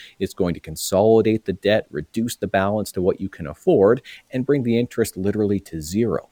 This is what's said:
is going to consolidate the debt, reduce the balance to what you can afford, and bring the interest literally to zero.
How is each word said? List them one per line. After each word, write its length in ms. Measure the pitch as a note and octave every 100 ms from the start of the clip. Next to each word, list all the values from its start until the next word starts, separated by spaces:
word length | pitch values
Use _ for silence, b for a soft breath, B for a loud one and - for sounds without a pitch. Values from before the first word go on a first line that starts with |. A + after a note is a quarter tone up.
| B B
is 160 | G2 -
going 180 | F2+
to 60 | E2+
consolidate 840 | - D#2 - F#2+ A2 A2+ A2 A2 -
the 80 |
debt, 340 | F#2+ G2 G#2 -
reduce 460 | D2+ D#2 A#2 A#2 -
the 100 | G2
balance 460 | G2 G2 G#2+ G2
to 100 | -
what 180 | F#2 -
you 100 | F#2+
can 180 | - D#2
afford, 560 | - - D3 G2 B2+ - B B
and 160 | C3 B2+
bring 160 | C#3+
the 160 | A#2+ A#2
interest 400 | A#2+ - A2 -
literally 420 | F#2+ G#2 G#2 G2+
to 200 | - E2
zero. 480 | D#2 G2 A2+ D#2 -